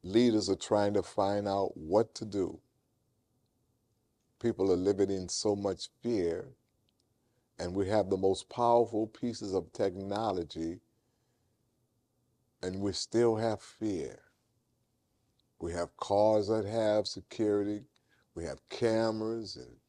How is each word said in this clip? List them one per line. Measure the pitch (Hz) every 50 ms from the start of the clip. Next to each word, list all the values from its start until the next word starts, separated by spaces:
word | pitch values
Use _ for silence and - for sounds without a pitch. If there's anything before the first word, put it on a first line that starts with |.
| -
Leaders | 90 95 117 123 120 110 107 95
are | 92 95
trying | - - - 110 104 104 101 101
to | 101
find | 92 - - - 98 98 101 104 104
out | 101 98 101 98 - -
what | - 78 78 90 107 120 - _
to | - 113
do. | 107 95 101 92 - - - _ _ _ _ _ _ _ _ _ _ _ _ _ _ _ _ _ _ _ _ _ _ _ _ _ _ _ _ _ _ _ _ _ _ _ _
People | - 117 104 - 95 98
are | 90
living | 87 92 98 101 95 101 98
in | 98 95 92
so | 87 - - - 107 104
much | 101 101 101 95 - - - _ _ -
fear, | 120 120 101 87 85 82 90 - 135 - _ _ _ _ _ _ _ _ _ _ _ _ _ _ _ _ _ _ _ _
and | - 87 90 90
we | 98 98 92
have | 107 110 98 95
the | 98
most | 92 95 95 95 - -
powerful | _ - - 120 120 120 120 117 107 110 107 113
pieces | 110 _ - - 120 110 - 107 101 92
of | 95 85 - _
technology, | - 107 98 90 98 98 98 101 104 113 107 92 90 85 - - 80 80 82 87 - _ _ _ _ _ _ _ _ _ _ _ _ _ _ _ _ _ _ _ _ _ _ _ _ _ _ _ _ _ _ _ _ _ _ _ _
and | - 92 92 95
we | 101 101
still | 92 - - - - 120 120 117 110
have | 110 113 113 107 104
fear. | - - - _ 110 107 98 85 69 64 50 - _ _ _ _ _ _ _ _ _ _ _ _ _ _ _ _ _ _ _ _ _ _ _ _ _ _ _ _
We | 85 85 82
have | 87 87 82 _
cars | - - - 101 101 104 110 110 107 101
that | 98 110 110 101
have | 101 110 113 110 107 107 107 101
security. | - - 98 90 _ - - 110 107 104 104 101 104 104 104 127 _ _ _ _ _ _ _ _ _ _
We | 85 85
have | 80 69 - _ _
cameras | - - 120 113 113 113 113 113 110 110 110 110 113 117 110 101 -
and | 120 123 120 117 - _